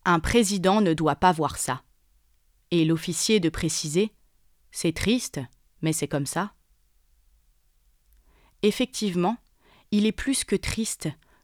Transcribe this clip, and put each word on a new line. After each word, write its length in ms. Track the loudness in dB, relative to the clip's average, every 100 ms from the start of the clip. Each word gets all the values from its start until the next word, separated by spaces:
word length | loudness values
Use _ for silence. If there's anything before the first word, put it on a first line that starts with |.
| 0
Un 140 | 0
président 600 | 2 2 2 2 2 4
ne 120 | 2
doit 220 | 2 0 4
pas 160 | 4
voir 260 | 4 0 -4
ça. 240 | -4 -6 -10 _ _ _ _ _ _ _ -2
Et 140 | 2 2
l'officier 540 | 0 -2 -2 2 2
de 100 | 2
préciser, « 640 | -2 -4 -4 -2 -2 -2 -4 _ _ _ _ _
C'est 240 | -6 -4 -2
triste, 440 | 0 0 -2 -10 -12 _ _ _
mais 120 | -4
c'est 140 | -2 -2
comme 180 | -4 -4
ça. » 280 | -4 -6 -10 _ _ _ _ _ _ _ _ _ _ _ _ _ _ _ _ _ _ _ _
Effectivement, 720 | 0 2 -2 -2 -2 0 0 -2 _ _ _ _ _
il 140 | 0 0
est 60 |
plus 320 | 0 -2 -4
que 120 | -2 -4
triste 540 | -2 -6 -6 -6 -8 -10 _ _